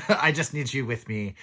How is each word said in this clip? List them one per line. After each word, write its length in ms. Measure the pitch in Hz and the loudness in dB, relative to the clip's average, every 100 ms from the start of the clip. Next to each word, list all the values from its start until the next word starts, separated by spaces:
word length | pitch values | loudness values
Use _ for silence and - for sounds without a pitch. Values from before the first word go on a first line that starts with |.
| - | 4
<laughs> 0 | |
I 220 | 208 147 | 4 4
just 240 | 151 156 | 2 0
need 180 | 151 135 | -2 -4
you 140 | 135 123 | -2 -2
with 220 | 117 - | -4 -4
me. 260 | 110 101 98 | -6 -4 -8